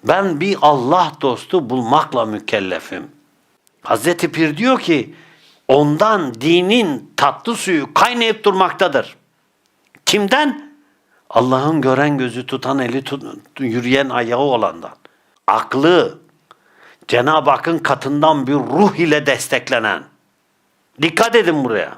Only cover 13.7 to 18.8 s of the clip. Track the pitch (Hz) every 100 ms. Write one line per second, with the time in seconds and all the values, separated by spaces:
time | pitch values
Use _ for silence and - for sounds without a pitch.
13.7 | 117 120 135 139 123 117 120 143 123 101
14.7 | 82 - - _ _ _ _ - 107 -
15.7 | 127 156 175 107 - _ _ _ - _
16.7 | _ - _ - 120 127 156 143 135 -
17.7 | 165 - 131 135 147 156 170 127 143 117
18.7 | 135